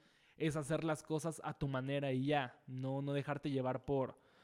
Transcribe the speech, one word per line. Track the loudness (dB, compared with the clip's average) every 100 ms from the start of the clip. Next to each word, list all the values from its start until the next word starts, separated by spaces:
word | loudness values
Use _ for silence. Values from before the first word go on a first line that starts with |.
| -20 _ _ -2
es | 0 0
hacer | 0 0
las | 0 -2
cosas | 0 -2 -2 -4
a | -6
tu | -2 -2
manera | 0 0 0 2
y | 2 4
ya, | 2 2 -6 -12
no, | -6 -2 -2
no | 0
dejarte | -2 0 -2 0
llevar | 0 0 -2
por, | 0 0 0 -4 -20 -20